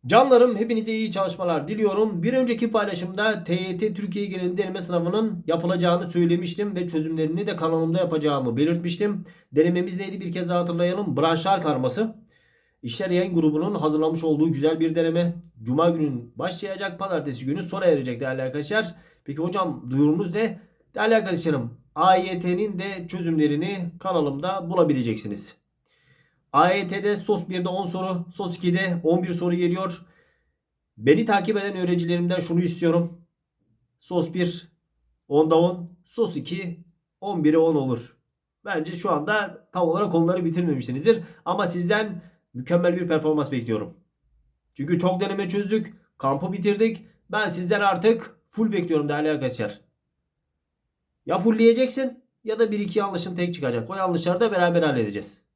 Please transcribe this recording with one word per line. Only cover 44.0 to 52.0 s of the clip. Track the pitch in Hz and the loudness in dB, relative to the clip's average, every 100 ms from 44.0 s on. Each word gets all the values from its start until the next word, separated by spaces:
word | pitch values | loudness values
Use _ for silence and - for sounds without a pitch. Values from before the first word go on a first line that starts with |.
| _ _ _ _ _ _ _ | _ _ _ _ _ _ _
Çünkü | - 143 170 | -10 0 2
çok | 180 180 | 2 0
deneme | 196 196 185 | -2 -2 -2
çözdük, | 202 202 220 - - _ _ | -2 0 -2 -2 -14 _ _
kampı | 135 139 170 | -2 -2 -4
bitirdik. | 196 202 202 226 - - _ _ | -2 0 2 0 0 -14 _ _
Ben | 214 202 | -2 -2
sizden | 170 180 208 | -4 -2 2
artık | 202 180 214 233 - _ _ | 2 4 2 2 -4 _ _
full | - 220 | -2 0
bekliyorum | 196 170 156 147 | 0 0 0 0
değerli | 147 151 | 0 0
arkadaşlar. | 147 127 - 104 - _ _ _ _ _ _ _ _ _ _ _ _ _ _ - | 0 -4 -4 -6 -6 _ _ _ _ _ _ _ _ _ _ _ _ _ _ -4
Ya | 180 | 0
fullleyeceksin | 214 220 226 233 254 269 | 2 6 6 6 2 0